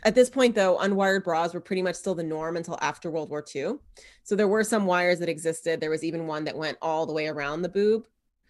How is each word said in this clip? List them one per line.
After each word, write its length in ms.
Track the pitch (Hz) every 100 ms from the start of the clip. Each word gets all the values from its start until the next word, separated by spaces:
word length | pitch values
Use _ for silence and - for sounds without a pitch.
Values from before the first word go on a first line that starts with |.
At 120 | 220 247
this 140 | 247
point, 260 | 269 247 220
though, 220 | 190 180
unwired 460 | 196 196 196 190
bras 300 | 185 165 170
were 80 | 175
pretty 200 | - 190
much 140 | 180 170
still 200 | 196 175
the 80 |
norm 340 | 165 156 160 170
until 200 | 165 165
after 300 | 143 151 170
World 180 | 160 147
War 120 | 147
Two. 380 | 147 139 156 285 _ - - _
So 120 | - 202
there 120 | 208
were 160 | 220
some 220 | 214 226 190
wires 340 | 175 175 175
that 100 | 170
existed. 500 | 156 165 160 165 160
There 100 | 156
was 140 | 156
even 240 | 160 165 160
one 160 | 151 151
that 120 | 139
went 200 | 156 -
all 240 | 160 160 160
the 80 |
way 140 | 156 156
around 340 | 156 143 156
the 80 | 175
boob. 360 | 196 208 226 - _ _ _ _